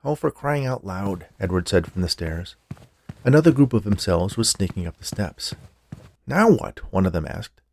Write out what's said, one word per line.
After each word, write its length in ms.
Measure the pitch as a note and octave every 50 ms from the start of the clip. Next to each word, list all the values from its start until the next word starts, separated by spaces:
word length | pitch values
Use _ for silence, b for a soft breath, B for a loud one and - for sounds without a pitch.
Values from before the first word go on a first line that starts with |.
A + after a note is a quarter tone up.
| -
"Oh, 120 | C#3 D3+
for 160 | - - D3
crying 340 | - - - C#3+ D3 C#3+ C3+
out 200 | B2+ B2+ A#2 -
loud," 420 | G2 F#2 F#2 G2+ G2+ F#2+ F2 - - _ _
Edward 280 | G2 F2+ F2+ F2+ E2+
said 240 | - - F2+ E2+ -
from 100 | - F#2
the 80 | F2+ E2+
stairs. 460 | - - E2+ D#2+ D#2+ E2 F2 - - _ _ _ - - - _ _ _ _ - - - -
Another 280 | B2+ C3 D3+ D#3 E3+
group 220 | C#3 C3+ C#3+ B2+ -
of 100 | A2 -
themselves 520 | G#2+ G2+ - - - F2+ E2+ F2+ G2+ -
was 120 | A2+ A2+ -
sneaking 360 | - - G2 F2+ - G2 F2
up 120 | E2 -
the 80 | _ -
steps. 500 | - - - G#2 E2 - - - - - - - - _ _ _ _ - - - - _ _ _
"Now 220 | - C3 F#3 A3 A#3
what?" 300 | F3+ A2 - - - - - -
one 140 | - F#2+ F#2+
of 80 | F#2 E2
them 120 | E2+ D#2 -
asked. 320 | - - A#2 - _ _ _ _